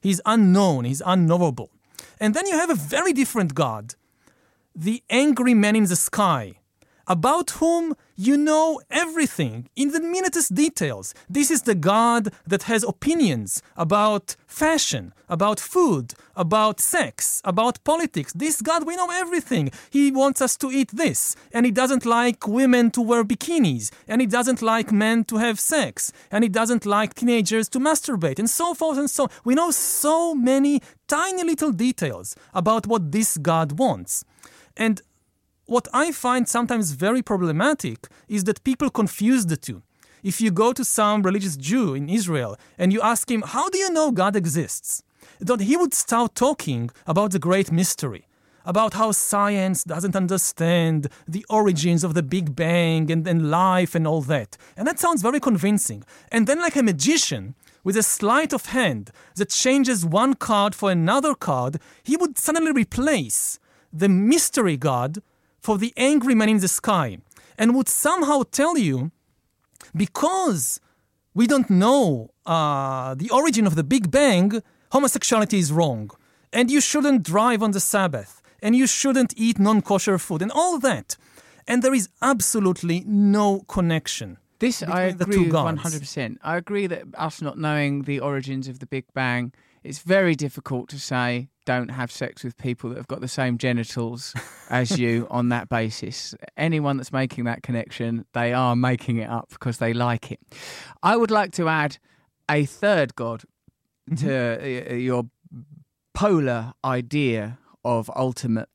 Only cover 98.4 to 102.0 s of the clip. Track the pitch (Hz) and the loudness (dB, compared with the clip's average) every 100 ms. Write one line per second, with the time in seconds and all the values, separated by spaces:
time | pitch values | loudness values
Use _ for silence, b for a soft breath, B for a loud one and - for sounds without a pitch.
98.4 | 120 123 127 120 127 123 - 117 110 117 | -2 0 2 2 2 0 -2 -4 -4 -8
99.4 | - - - 117 117 117 120 117 - - | -10 -10 -8 -4 -2 0 -2 -2 -6 -18
100.4 | _ B B B B B 175 226 226 214 | _ B B B B B 0 2 2 2
101.4 | 202 165 165 160 147 - | 0 -2 -2 0 -2 -6